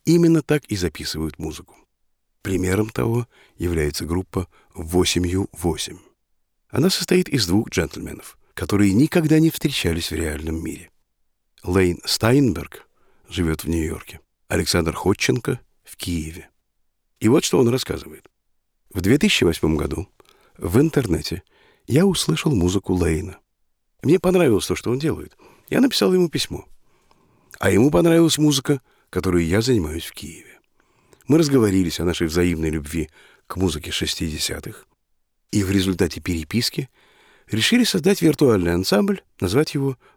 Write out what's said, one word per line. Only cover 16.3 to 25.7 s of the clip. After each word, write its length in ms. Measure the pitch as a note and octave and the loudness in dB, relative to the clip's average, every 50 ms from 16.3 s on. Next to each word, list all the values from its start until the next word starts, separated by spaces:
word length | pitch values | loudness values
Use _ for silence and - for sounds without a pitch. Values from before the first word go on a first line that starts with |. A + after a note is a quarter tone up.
| D#2+ D#2 - _ _ _ _ _ _ _ _ _ _ _ _ _ _ - | -12 -16 -20 _ _ _ _ _ _ _ _ _ _ _ _ _ _ -2
И 100 | - G#2+ | 0 2
вот 160 | C3 E3+ - | 2 2 2
что 140 | - - D#3+ | 2 2 2
он 100 | B2+ A#2 | 2 2
рассказывает. 600 | B2 C3 - - - - - - - - _ _ _ _ _ _ _ _ _ _ _ _ _ _ - | 2 -2 -4 -6 -8 -8 -8 -14 -20 -20 _ _ _ _ _ _ _ _ _ _ _ _ _ _ -8
В 80 | F#2 | -2
две 160 | E2+ F#2+ C3+ D3 | 2 2 2 4
тысячи 260 | - G3+ - - - | 4 2 2 4 2
восьмом 320 | F2 D#2+ - - D#2 D#2+ | 2 2 2 0 0 0
году 320 | D2 D2 D2 C#2+ D#2+ - _ _ _ _ _ _ _ _ _ _ - | 0 -2 -4 -4 -6 -8 _ _ _ _ _ _ _ _ _ _ -10
в 200 | - F2+ E2+ A#2+ | -8 0 2 2
интернете 640 | D3+ D#3+ - D#3 B2 G2 E2 D2+ D2+ - E2+ F2 - _ _ _ _ _ _ _ _ | 2 4 2 0 0 0 -2 -2 -2 -6 -10 -10 -12 _ _ _ _ _ _ _ _
я 180 | - A#2 D3+ F#3+ | 0 2 2 4
услышал 500 | G3 F3 - - - D#3+ D#3 - E3 C#3+ | 4 2 0 -2 -2 -2 -2 0 0 0
музыку 380 | F#2+ E2+ F2+ F#2 G2 - - F#2 | 2 0 0 0 -2 -2 0 0
Лейна. 460 | F2+ E2+ E2 D#2+ D#2+ E2+ F#2 - - _ _ _ _ _ _ _ _ _ _ _ _ - | 0 2 0 0 -2 -4 -8 -12 -16 _ _ _ _ _ _ _ _ _ _ _ _ 0
Мне 160 | B2 E3+ F#3+ | 2 2 2
понравилось 480 | - F#3 F3+ F#3 F3 C3+ G#2+ F2+ - | 2 2 2 4 4 4 2 2 0
то, 100 | - F2+ | -2 -6
что 140 | - - G#2+ | -4 -4 -4
он 80 | A#2+ C3+ | -4 -2
делает. 380 | D#3 D3+ G#2+ D#2+ D2+ - _ _ - - _ _ _ - | -2 -4 -4 -6 -8 -16 _ _ -20 -20 _ _ _ -4